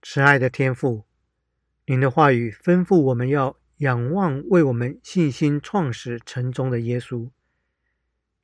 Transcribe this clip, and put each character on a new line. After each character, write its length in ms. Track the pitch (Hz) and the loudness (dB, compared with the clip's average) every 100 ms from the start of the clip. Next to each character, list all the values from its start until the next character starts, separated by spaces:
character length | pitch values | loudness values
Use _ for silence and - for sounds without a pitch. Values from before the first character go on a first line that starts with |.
慈 200 | - - | -8 2
爱 160 | 139 139 | 4 6
的 100 | 127 | 2
天 240 | - 135 | -2 -4
父， 320 | 123 139 113 - _ _ _ _ _ _ _ - | -2 -4 -4 -10 _ _ _ _ _ _ _ -4
您 140 | 127 | 0
的 100 | 135 | 2
话 200 | 127 147 | 4 4
语 200 | 127 117 | 4 0
吩 340 | 107 - 180 180 | -6 0 0 4
咐 120 | 190 | 2
我 160 | 135 | 2
们 140 | 123 123 | 0 0
要 280 | 143 135 - _ _ | 0 -2 -6 _ _
仰 340 | 143 120 120 | -2 0 -2
望 320 | 175 185 135 - | -2 -2 -2 0
为 140 | 185 | 2
我 100 | 147 | 2
们 260 | 120 120 156 | 0 -4 -8
信 280 | - 185 160 | -6 0 0
心 280 | 123 151 147 | 0 0 -2
创 320 | - 208 151 | -2 -2 -2
始 280 | 113 - 120 - | -4 -8 -10 -10
成 260 | - 123 | -6 -6
终 180 | 123 131 | -4 -4
的 100 | 123 | -2
耶 200 | 117 120 | -2 -4
稣。 300 | - 120 120 _ _ _ _ _ _ _ _ _ _ _ | -6 -10 -10 _ _ _ _ _ _ _ _ _ _ _